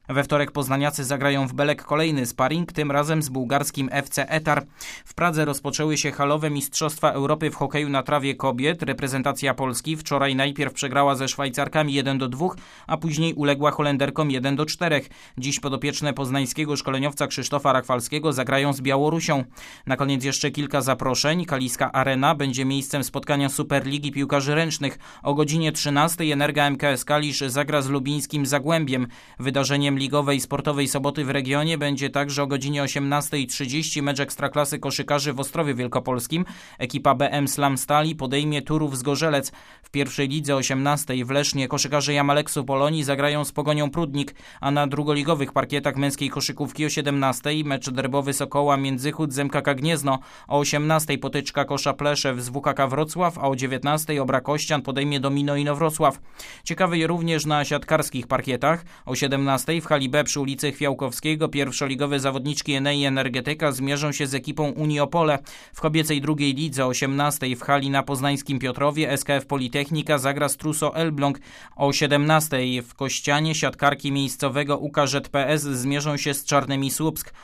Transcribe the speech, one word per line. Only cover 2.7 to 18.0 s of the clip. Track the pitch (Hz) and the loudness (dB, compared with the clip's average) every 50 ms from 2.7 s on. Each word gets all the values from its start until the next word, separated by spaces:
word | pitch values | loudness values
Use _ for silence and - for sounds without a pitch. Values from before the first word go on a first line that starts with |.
tym | - 147 151 143 | -2 -2 -2 0
razem | 139 147 143 156 160 156 | 2 0 2 2 2 0
z | 143 131 | 0 0
bułgarskim | 127 131 127 120 135 143 143 - - 139 135 127 | -2 -4 -2 0 0 0 0 -2 -2 -2 -4 -2
F | 131 139 135 - | -2 -4 -4 -2
C | - 143 135 - | -4 -4 -2 -2
Etar. | 151 160 156 156 143 139 143 - - - - - - - - | -2 -2 0 2 0 0 0 -4 -10 -16 -16 -14 -14 -16 -18
W | - - | -14 -4
Pradze | - 170 175 156 156 151 | 0 0 2 2 2 2
rozpoczęły | 147 139 143 - 143 135 - 151 156 151 143 | 0 0 -2 -4 -4 -2 0 0 0 0 0
się | - 147 | 0 -2
halowe | - - 143 143 147 156 160 156 | 0 0 2 2 2 2 0 0
Mistrzostwa | 147 143 139 - - - 160 151 151 - - 151 | -2 -2 -4 -4 -2 -2 -2 -2 0 2 2 2
Europy | 127 139 139 139 156 156 160 147 | 2 2 2 0 0 0 0 -2
w | 143 | -2
hokeju | - 143 135 - 147 147 143 | -2 -2 -2 0 0 0 0
na | 143 135 127 | 0 0 0
trawie | - 147 143 131 139 131 | 2 0 0 0 0 -2
kobiet. | - - 135 123 123 131 151 175 165 151 | 0 0 -2 0 0 0 0 0 0 -2
Reprezentacja | 139 135 - 143 131 135 135 127 143 139 - 143 135 127 | -4 -4 -2 -4 -2 -2 0 0 0 0 0 0 0 0
Polski | - 135 131 120 - - 151 160 156 | 0 0 -2 -2 -2 -4 -4 -4 -4
wczoraj | - - 147 139 139 139 135 | -2 -2 0 2 2 2 2
najpierw | 131 139 143 139 147 143 127 - | 2 0 0 0 0 -2 -2 -2
przegrała | - 139 135 127 139 143 139 139 | -2 -4 0 2 4 4 4 4
ze | 127 135 131 | 2 0 -2
Szwajcarkami | - - 139 135 117 147 139 135 - 156 151 147 139 | -2 -2 -4 -2 -2 -2 -2 0 2 2 2 2 2
jeden | 139 131 139 135 135 | 2 2 2 0 0
do | 135 123 | 0 -2
dwóch, | 127 131 170 185 - - - - - - - - | -2 -2 -2 -2 -2 -4 -10 -20 -20 -18 -6 -4
a | 160 156 | -4 -2
później | 160 165 147 156 165 165 156 | -2 -2 0 2 2 2 2
uległa | - 147 143 143 139 147 147 | 2 2 2 4 4 2 2
Holenderkom | 139 - 147 147 139 131 139 135 - 160 156 147 | 2 2 2 2 2 2 0 0 0 0 0 0
jeden | 131 127 123 139 139 | 0 0 0 0 0
do | 147 151 | 0 0
czterech. | 151 - - 180 170 151 139 139 - - - - - - 127 | -2 -2 -2 0 0 0 0 -2 -4 -10 -20 -20 -14 -10 -6
Dziś | 127 143 135 - | -4 -2 -2 -2
podopieczne | - 139 135 127 139 147 135 - 147 147 135 | -2 -4 -4 -2 -2 -4 -4 -2 -2 -2 -2
poznańskiego | 143 139 123 131 139 135 120 - 151 156 147 143 | -2 -2 -2 0 0 0 -2 -2 -4 -2 -2 -2
szkoleniowca | 135 - 135 135 135 139 147 143 - 147 135 | -2 -2 -2 -2 0 -2 -2 -2 -2 -2 -2
Krzysztofa | - 143 127 - 143 143 - 143 131 | -2 -4 -4 -2 -2 0 2 2 2
Rachwalskiego | 131 123 - 127 123 | 2 2 0 0 -2